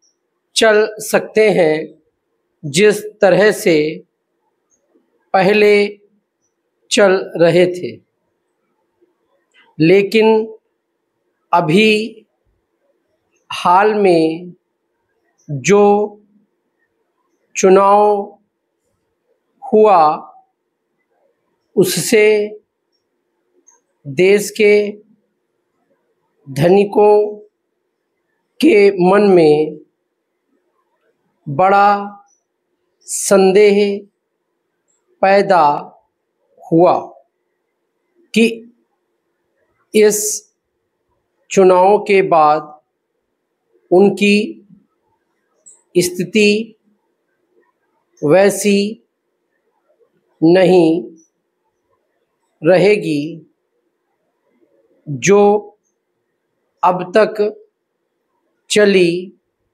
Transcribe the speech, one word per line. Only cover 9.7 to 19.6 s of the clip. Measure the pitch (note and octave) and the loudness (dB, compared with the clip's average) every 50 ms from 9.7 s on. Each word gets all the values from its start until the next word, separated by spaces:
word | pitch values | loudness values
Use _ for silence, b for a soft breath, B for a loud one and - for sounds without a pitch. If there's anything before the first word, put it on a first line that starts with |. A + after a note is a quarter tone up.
| b - | b -2
लेकिन | D#3 E3 F#3+ G3+ G3 G3 A3+ A3 G#3+ A3 A3 A3 A3+ A3 - - _ _ _ _ _ _ _ _ _ _ _ _ _ _ _ _ _ _ - | 0 2 2 2 2 0 0 0 2 2 0 0 -2 -6 -12 -20 _ _ _ _ _ _ _ _ _ _ _ _ _ _ _ _ _ _ -2
अभी | F3 E3 D#3 D#3+ G3+ G#3+ G#3+ G#3+ G#3+ A3 A3 - - _ _ _ _ _ _ _ _ _ _ _ _ _ _ _ _ _ _ _ _ _ _ _ _ _ - | -2 0 0 0 2 2 2 0 -2 -4 -8 -14 -20 _ _ _ _ _ _ _ _ _ _ _ _ _ _ _ _ _ _ _ _ _ _ _ _ _ -18
हाल | - - - F3+ F3 F#3+ G#3 G#3+ G#3 | -12 -6 -2 0 2 2 2 0 0
में | G#3 G3 F#3 E3+ D#3+ D#3+ D#3+ D#3+ F3 F3+ F3 - _ _ _ _ _ _ _ _ _ _ _ _ _ _ _ _ _ _ - | 0 0 2 2 0 0 -2 -4 -8 -14 -18 -20 _ _ _ _ _ _ _ _ _ _ _ _ _ _ _ _ _ _ -12
जो | D3 C3+ A#2+ F3 G3+ G3+ G3+ G3+ G3+ G#3 G#3 G#3 - - _ _ _ _ _ _ _ _ _ _ _ _ _ _ _ _ _ _ _ _ _ _ _ _ _ _ - | -12 -6 -2 0 2 2 2 2 0 0 -4 -6 -10 -16 _ _ _ _ _ _ _ _ _ _ _ _ _ _ _ _ _ _ _ _ _ _ _ _ _ _ -6
चुनाव | - G3 F#3+ F#3+ G3 G3 G3 G3+ G#3 G#3 G#3 G#3 G3+ G3+ - - _ _ _ _ _ _ _ _ _ _ _ _ _ _ _ _ _ _ _ _ _ _ _ _ _ | 0 2 2 4 4 4 4 2 2 2 0 -2 -4 -6 -12 -16 _ _ _ _ _ _ _ _ _ _ _ _ _ _ _ _ _ _ _ _ _ _ _ _ _